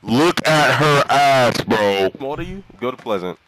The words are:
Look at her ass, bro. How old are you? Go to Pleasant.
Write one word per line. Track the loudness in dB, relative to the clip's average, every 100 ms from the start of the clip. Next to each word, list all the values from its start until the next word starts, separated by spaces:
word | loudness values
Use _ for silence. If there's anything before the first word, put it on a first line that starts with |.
Look | -2 0 2 0 0
at | 2 2 2
her | 2 2 2
ass, | 2 4 4 2 0
bro. | -2 0 0 2 0 -2
How | -10
old | -10
are |
you? | -10 -14 -16 -10
Go | -8
to | -8
Pleasant. | -6 -6 -6 -10